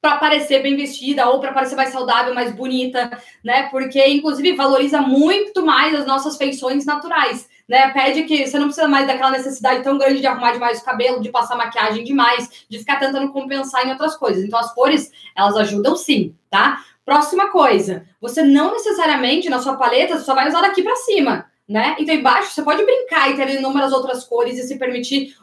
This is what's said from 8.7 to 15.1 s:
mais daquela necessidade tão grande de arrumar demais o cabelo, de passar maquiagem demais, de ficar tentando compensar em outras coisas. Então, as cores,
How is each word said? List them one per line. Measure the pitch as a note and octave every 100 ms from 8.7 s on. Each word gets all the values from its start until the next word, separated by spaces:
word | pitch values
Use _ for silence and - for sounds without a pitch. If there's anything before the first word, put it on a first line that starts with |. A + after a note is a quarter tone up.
| C#4 D4+
mais | C#4 C4+
daquela | B3+ C4
necessidade | C4 B3+ C4+ B3+ B3+
tão | C4+ C#4
grande | C4+ C4+
de | C4
arrumar | A#3 A#3+
demais | A#3+ A#3+ A3+
o |
cabelo, | - A#3 B3 B3
de | G#3
passar | A#3+ - B3
maquiagem | A#3 A#3 A3 A3
demais, | A#3+ C#4 A#3+ A#3+ - - _
de | G#3+
ficar | - C#4
tentando | C4+ C#4 C#4
compensar | C#4 C4 C#4 C4+ B3+ B3+
em |
outras | C4+ D#4
coisas. | - B3 F#3
Então, | G3 A3+
as | A#3
cores, | - C#4 D4+ -